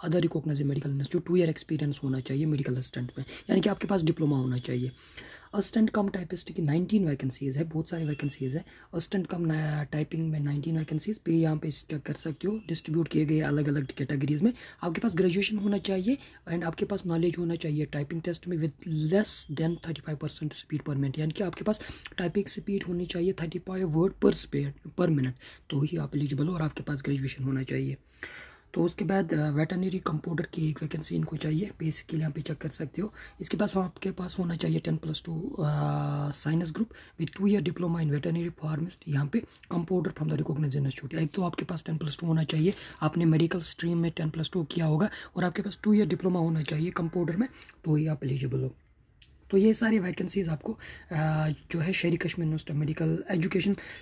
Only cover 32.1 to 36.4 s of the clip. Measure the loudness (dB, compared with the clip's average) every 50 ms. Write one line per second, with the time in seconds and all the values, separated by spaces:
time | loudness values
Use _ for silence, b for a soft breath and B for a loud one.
32.1 | -2 -2 0 -2 -2 -4 -6 -6 -6 -6 -6 -6 -6 -6 -8 -6 -4 -4 -4 -4
33.1 | -6 B B B B B -8 -2 0 0 2 2 2 0 0 -2 -4 -6 -6 -6
34.1 | -4 -6 -6 -6 -4 -2 -2 -2 -2 0 0 2 2 2 0 0 -2 -2 -2 -4
35.1 | -4 -4 -6 -6 -6 -6 -6 -6 -4 -2 0 0 2 2 2 0 0 0 0 0
36.1 | -2 -2 -2 -2 -4 -2